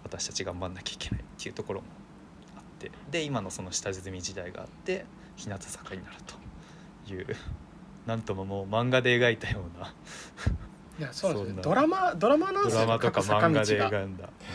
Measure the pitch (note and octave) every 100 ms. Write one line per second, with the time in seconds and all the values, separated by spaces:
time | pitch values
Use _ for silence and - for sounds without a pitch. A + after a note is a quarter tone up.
0 | - F2+ - - F#2 F2+ F#2 F#2 - -
1 | - - - - - - - G2 - -
2 | - - - - - - - - - -
3 | - E3 D3+ C3 G2 - F#2 F2+ G2+ F#2+
4 | F#2 F#2 F#2 F#2+ F2+ F2+ - - - -
5 | - - - - - G2 - - - F#2+
6 | F2 - - - - - - - - -
7 | - F#2 F#2+ G#2 - - - - - -
8 | - A2+ A2 F#2+ F#2+ G2 F#2+ G#2+ B2 B2+
9 | B2 A#2+ B2 A2+ - A2 F2 E2 F2+ -
10 | - - - - - - - - - -
11 | D3 - G3 C3 F#2+ F#2+ A#2 G#3 D#4 F#4
12 | F4+ G#3+ G#3 D4 F#4+ G4 G4+ A#2 A2+ A2+
13 | A#2 G#2+ F#2+ G#2 E3 D#3 G#2+ G#2 G#2 G#2
14 | G2 F#2 F2 - -